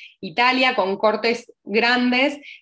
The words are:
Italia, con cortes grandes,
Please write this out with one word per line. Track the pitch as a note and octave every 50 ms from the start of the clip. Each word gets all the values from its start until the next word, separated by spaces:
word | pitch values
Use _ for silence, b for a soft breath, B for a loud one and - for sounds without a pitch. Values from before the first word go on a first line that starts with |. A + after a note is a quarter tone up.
| B B B B
Italia, | - F#3 D#3 - A#3+ B3+ C4 C4 C4 B3+ B3
con | - F#3+ F#3+ G3 G3
cortes | - G#3+ G#3+ G#3+ - A#3 A#3 A#3 - - - _ _
grandes, | - G3+ A3+ A#3+ A#3+ B3 B3 B3 B3 B3 B3 C4 D4 C#4+ C#4+ B B B B